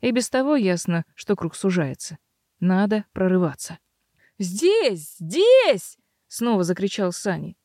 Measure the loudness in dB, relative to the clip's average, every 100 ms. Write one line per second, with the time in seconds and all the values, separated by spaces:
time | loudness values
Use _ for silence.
0 | 0 -2 -2 -2 0 2 2 0 -2 -4
1 | -4 _ -4 -4 -4 -4 -2 0 -2 -6
2 | -14 -18 _ _ _ _ 0 2 2 0
3 | -4 -2 0 2 0 -4 -14 -16 _ _
4 | _ _ _ _ -8 0 2 4 2 -2
5 | -10 -14 -6 2 6 6 6 0 -2 -20
6 | _ _ _ -6 0 0 0 0 -2 -2
7 | -4 -2 -4 -4 -8 -16